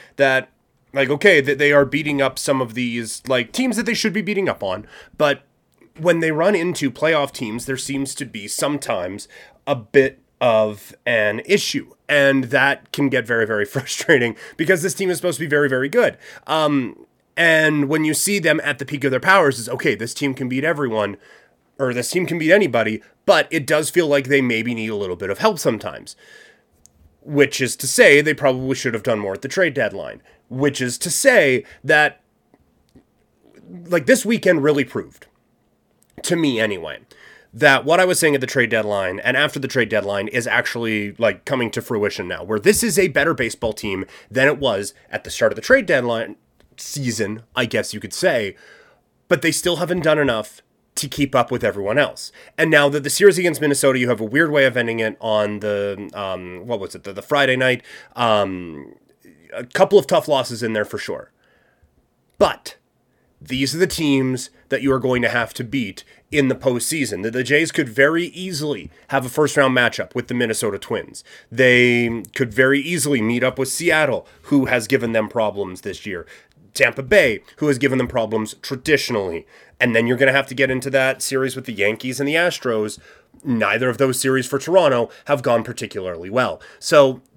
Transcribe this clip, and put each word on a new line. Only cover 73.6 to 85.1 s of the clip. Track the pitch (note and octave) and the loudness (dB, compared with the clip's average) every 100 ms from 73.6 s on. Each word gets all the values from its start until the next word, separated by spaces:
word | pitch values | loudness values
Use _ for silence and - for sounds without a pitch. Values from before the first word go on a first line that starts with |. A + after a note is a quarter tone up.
| C3 | -6
Seattle, | - E3+ D#3 D3 A2 - - | -2 0 2 2 -2 -8 -16
who | - C#3+ | 0 2
has | C3 B2 A2 | 2 0 2
given | C3 A2+ | 0 2
them | A2+ G#2+ | 0 0
problems | A#2+ G#2+ G2 F#2+ F2+ | 0 -2 -2 -8 -8
this | G2+ F2+ | -12 -10
year. | G#2+ F2+ D#2+ - _ _ _ | -10 -12 -12 -20 _ _ _
Tampa | - B2 A#2 | 0 0 0
Bay, | B2+ G#3 D3 G#2 _ - | 2 4 4 0 _ -4
who | D3+ | -2
has | B2+ | 2
given | C3+ C3 | 2 0
them | B2 | -2
problems | B2+ A2 A2 G#2+ - | -2 -2 -4 -6 -8
traditionally. | - B2+ C#3+ D3+ - A#2 F#2+ E2 - - _ - | -12 -8 0 0 0 -4 -4 -8 -12 -20 _ -2
And | B2 A2+ | 0 2
then | A#2 | 2
you're | B2 | 2
gonna | C3+ | 2
have | C3+ C#3 | 2 -2
to | |
get | B2+ C3+ | -2 -2
into | C3 C3+ | -2 -2
that | C3+ C3 B2+ | 0 0 -2
series | - C3+ C3 B2+ | -4 -4 -4 -6
with | |
the | C3 | -10
Yankees | G#2+ G2+ A2 B2+ B2+ | -2 -2 -2 -6 -4
and | C#3+ | -2
the | |
Astros. | D#3 F3 - B2+ A2+ G#2+ - - - _ _ | 0 0 -2 -4 -2 -4 -6 -18 -20 _ _
Neither | - A#2+ G#2 A2 B2+ | -4 0 2 0 0
of | A#2+ | 0
those | C3+ B2+ | 0 0
series | C3+ C3 B2+ | 0 0 -2
for | C#3 | -6
Toronto | D3 F#3 D#3+ B2 A#2 | 2 4 4 2 -2